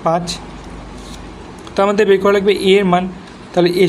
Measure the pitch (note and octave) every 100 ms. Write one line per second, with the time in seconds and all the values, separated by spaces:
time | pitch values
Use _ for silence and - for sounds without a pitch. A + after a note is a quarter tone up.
0 | E3 E3+ E3+ - - - - - - -
1 | - - - - - - - - G3+ G#3
2 | G3+ G3 G3 G3+ G3 F#3+ F#3+ G3 F#3+ F3+
3 | F#3 - - - - F3+ F3 F3+